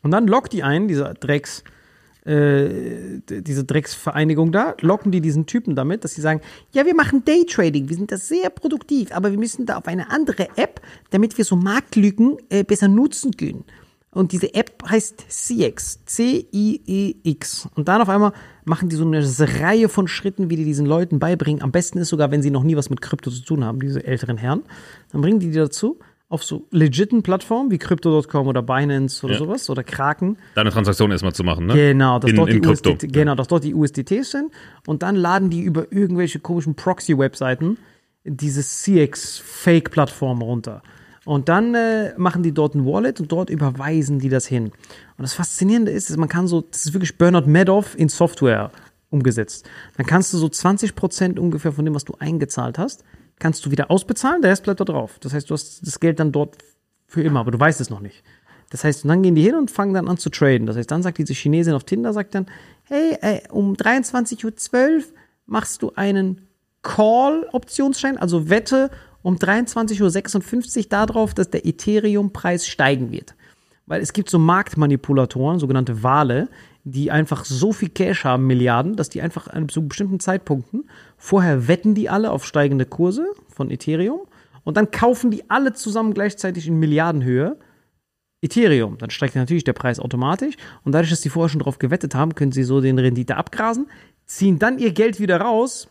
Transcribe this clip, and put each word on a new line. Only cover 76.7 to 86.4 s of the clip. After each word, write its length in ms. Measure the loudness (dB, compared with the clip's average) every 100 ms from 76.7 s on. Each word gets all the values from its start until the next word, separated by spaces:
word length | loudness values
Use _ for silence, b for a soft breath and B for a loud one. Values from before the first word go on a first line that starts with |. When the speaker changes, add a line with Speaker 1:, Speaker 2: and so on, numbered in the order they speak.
| b
Speaker 1:
die 260 | -10 -4 0
einfach 340 | 0 0 -4
so 280 | -4 -2 0
viel 180 | 0 -4
Cash 340 | -2 0 0
haben, 220 | 0 2 2
Milliarden, 500 | 4 4 2 0 -4
dass 120 | -6
die 140 | -6
einfach 260 | -6 -8 -10
an 200 | -6 -4
so 120 | -4
bestimmten 380 | -6 -4 -4 -2
Zeitpunkten, 720 | -2 -4 -2 -4 -2 -10 -10 b b b
vorher 520 | 0 2 4 2 2
wetten 260 | 2 2
die 160 | 0 0
alle 200 | -2 -2
auf 140 | -4
steigende 420 | -2 0 2 0 -2
Kurse 400 | 0 0 0 -6 -8 _
von 220 | -8 -8
Ethereum 500 | -6 -4 -2 -2 -4 -10 b b b
und 120 | -2 0
dann 140 | 0
kaufen 400 | 2 0 2 -2
die 180 | -2 -2
alle 240 | 0 0
zusammen 380 | -4 -6 -2 -2
gleichzeitig 540 | -2 -4 -4